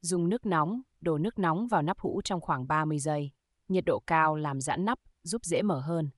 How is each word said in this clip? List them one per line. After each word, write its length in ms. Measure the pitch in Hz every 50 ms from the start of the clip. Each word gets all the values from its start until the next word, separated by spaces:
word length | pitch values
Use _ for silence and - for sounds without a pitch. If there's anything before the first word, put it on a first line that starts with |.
Dùng 280 | - 165 185 180 170 170
nước 180 | 196 254 -
nóng, 340 | 220 180 160 151 160 214 247 262 _ _ _
đổ 180 | - 170 160 147
nước 200 | 156 214 - -
nóng 300 | 196 170 160 180 220 240
vào 140 | 220 175 147
nắp 160 | 156 190 -
hũ 220 | - 185 - 190 202
trong 160 | - 202 175
khoảng 260 | 156 - 160 135 127 131
ba 160 | 156 156 156
mươi 140 | 156 156 151
giây. 320 | 139 156 151 147 147 143 - _ _ _ _ _ _ _
Nhiệt 160 | 185 185 -
độ 180 | - 143 127 -
cao 300 | - 170 160 156 156 156
làm 240 | 156 151 147 139 135
giãn 240 | 127 147 - - 180
nắp, 140 | 208 240 - _ - _ _ _
giúp 220 | 170 190 233 -
dễ 180 | 170 170 - 196
mở 180 | 208 175 135
hơn. 300 | 135 151 170 165 160 147 -